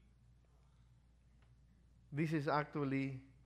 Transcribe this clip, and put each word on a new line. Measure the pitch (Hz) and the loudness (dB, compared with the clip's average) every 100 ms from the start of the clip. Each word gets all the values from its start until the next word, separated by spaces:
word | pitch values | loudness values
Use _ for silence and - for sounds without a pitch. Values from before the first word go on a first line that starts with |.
| - - - - - - - - - - - - - - - - - - - - - | -20 -20 -20 -20 -20 -20 -20 -20 -20 -20 -20 -20 -20 -20 -20 -20 -20 -20 -20 -20 -6
This | 143 160 | 0 2
is | 160 143 | 2 2
actually | 143 147 156 143 135 135 131 - - | 2 0 -2 0 0 -2 -6 -14 -20